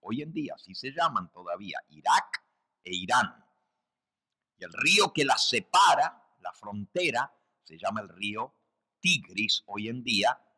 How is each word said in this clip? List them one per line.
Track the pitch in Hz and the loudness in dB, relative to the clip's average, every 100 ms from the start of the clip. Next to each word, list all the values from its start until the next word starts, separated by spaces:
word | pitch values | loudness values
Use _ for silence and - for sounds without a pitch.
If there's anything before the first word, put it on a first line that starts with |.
| 92 | -6
Hoy | 117 | -6
en | 151 | -6
día | 175 - | -6 -8
así | - - | -10 -14
se | 92 131 | -12 -12
llaman | 143 165 135 87 | -2 0 0 -6
todavía, | 87 90 87 101 - _ | -14 -10 -10 -8 -12 _
Irak | 76 - 165 - - _ _ _ _ | -6 2 2 2 -12 _ _ _ _
e | 90 | -10
Irán. | 90 92 127 104 - _ _ _ _ _ _ _ _ _ _ _ _ | -8 0 2 2 -4 _ _ _ _ _ _ _ _ _ _ _ _
Y | |
el | 90 | -14
río | - - 196 190 | -4 0 2 2
que | - | 2
las | 139 131 - | 2 2 2
separa, | 117 - - 196 151 165 - _ _ | 0 2 6 6 6 2 -2 _ _
la | 90 | -16
frontera, | - 107 104 101 180 175 120 135 _ _ _ | -14 -10 -10 -6 -2 0 0 -2 _ _ _
se | - 80 | -20 -6
llama | 98 110 | -4 -4
el | 101 | -10
río | 85 101 104 127 _ _ _ _ _ | -8 -6 -4 -6 _ _ _ _ _
Tigris | 180 160 - 92 107 - | -2 -2 -4 -6 -2 -2
hoy | - 101 107 | -4 -8 -6
en | 127 | -6
día. | 120 104 107 127 _ | -2 2 2 0 _